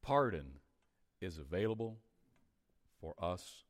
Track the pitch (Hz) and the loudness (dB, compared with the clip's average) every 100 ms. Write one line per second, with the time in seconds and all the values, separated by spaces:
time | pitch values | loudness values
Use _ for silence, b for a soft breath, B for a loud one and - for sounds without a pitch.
0 | - 139 131 87 69 69 _ _ _ _ | 6 6 6 2 -4 -14 _ _ _ _
1 | _ _ 92 78 71 90 110 110 113 113 | _ _ -8 -6 -2 0 2 0 -4 -6
2 | _ _ _ _ _ _ _ _ _ _ | _ _ _ _ _ _ _ _ _ _
3 | 82 - 85 92 - - | -10 -2 -2 -2 -6 -18